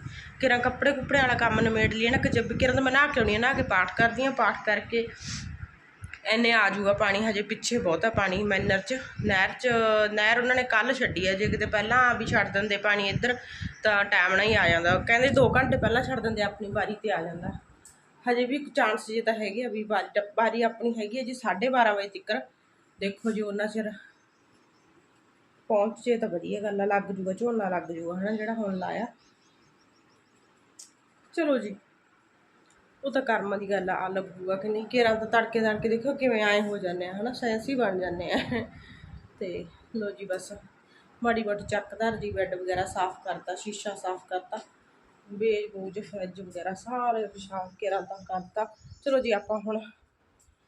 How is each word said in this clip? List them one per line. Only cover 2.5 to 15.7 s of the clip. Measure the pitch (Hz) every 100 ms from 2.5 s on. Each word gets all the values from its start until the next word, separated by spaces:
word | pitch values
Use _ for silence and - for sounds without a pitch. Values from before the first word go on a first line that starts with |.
ਕਿਰਾਂ | 233 254
ਤਾਂ | 254
ਮੈਂ | 262
ਨਹਾ | 269 294
ਕੇ | 269
ਆਉਣੀ | 214 208
ਆ, |
ਨਹਾ | 240
ਕੇ | 269
ਪਾਠ | 262 190 180 -
ਕਰਦੀ | 233 226 269
ਹਾਂ, |
ਪਾਠ | 262 208 214 -
ਕਰਕੇ | 208 208 233 226 - - - - - - - - - - - -
ਇੰਨੇ | 220 233
ਆ | 233 196
ਜਾਊਗਾ | 196 196
ਪਾਣੀ। | 202 214 196 220
ਹਜੇ | 202
ਪਿੱਛੇ | 208 208 - 240
ਬਹੁਤ | 180 165 226
ਆ |
ਪਾਣੀ | 220 196 185
ਮਾਈਨਰ | 208 190 196 196
'ਚ, | 190 262 - - 208
ਨਹਿਰ | 190 202 220
'ਚ, | 247 233 220 214 214
ਨਹਿਰ | 214 214 233
ਉਹਨਾਂ | 247 254
ਨੇ |
ਕੱਲ੍ਹ | 254 226 226
ਛੱਡੀ | 254 247 170 185
ਆ। |
ਜੇ | 190 208
ਕਿਤੇ | 208 208
ਪਹਿਲਾਂ | 208 208 247 247 226
ਵੀ | 226
ਛੱਡ | 226 196
ਦਿੰਦੇ | 196 208 202
ਪਾਣੀ | 208 208 202
ਇੱਧਰ, | 196 240 240 - - - -
ਤਾਂ | 220 202 202
ਟਾਈਮ | 202 180 190
ਨਾਲ | 208
ਹੀ |
ਆ | 214 175
ਜਾਂਦਾ। | 170 170 185
ਕਹਿੰਦੇ | - 233 262
ਦੋ | 254 233 247
ਘੰਟੇ | 262